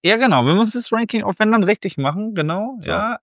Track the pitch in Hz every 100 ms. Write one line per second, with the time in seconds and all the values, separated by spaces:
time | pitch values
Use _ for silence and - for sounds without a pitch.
0 | 175 226 254 139 123 185 220 247 - 226
1 | 233 226 202 185 214 226 190 208 - -
2 | 139 170 220 196 151 180 226 247 160 170
3 | 220 240